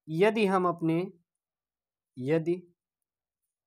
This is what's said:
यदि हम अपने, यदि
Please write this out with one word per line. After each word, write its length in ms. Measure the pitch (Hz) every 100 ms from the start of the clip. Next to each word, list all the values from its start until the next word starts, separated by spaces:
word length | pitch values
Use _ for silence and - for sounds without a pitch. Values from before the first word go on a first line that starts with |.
| -
यदि 380 | 160 208 220 196
हम 220 | 190 180
अपने, 320 | 170 160 165 190 - _ _ _ _ _ _ _ _ _ 127
यदि 440 | 131 160 160 180 - _ _ _ _ _ _ _ _ _